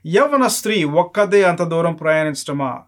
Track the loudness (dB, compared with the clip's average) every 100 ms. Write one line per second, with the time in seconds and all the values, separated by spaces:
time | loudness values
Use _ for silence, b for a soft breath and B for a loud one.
0 | 0 2 4 2 0 -2 -2 0 0 -2
1 | -2 -2 2 4 4 2 -2 0 -2 -2
2 | 0 0 0 -4 -6 -6 -6 -8